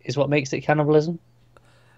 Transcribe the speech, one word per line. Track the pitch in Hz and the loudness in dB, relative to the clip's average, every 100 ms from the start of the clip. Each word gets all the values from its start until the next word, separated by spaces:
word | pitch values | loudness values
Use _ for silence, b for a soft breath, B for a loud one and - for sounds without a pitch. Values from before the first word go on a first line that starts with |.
| - | -8
is | 139 | -2
what | 139 | 0
makes | 147 139 | 0 -2
it | 147 | -4
cannibalism. | 147 151 147 151 156 170 - _ _ _ b b b | -2 0 2 2 2 -4 -12 _ _ _ b b b